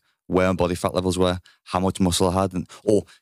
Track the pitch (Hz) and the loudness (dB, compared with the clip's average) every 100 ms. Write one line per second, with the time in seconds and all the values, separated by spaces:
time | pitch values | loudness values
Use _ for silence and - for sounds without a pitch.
0 | _ _ - 90 92 92 87 90 95 90 | _ _ -2 2 2 2 0 0 -2 -2
1 | 92 90 90 90 - _ - 92 95 - | -2 2 0 0 -8 _ -6 -2 -2 0
2 | 90 - 92 95 95 90 82 - 113 101 | 0 2 0 0 -2 -4 -10 -6 0 0
3 | - - | -2 -14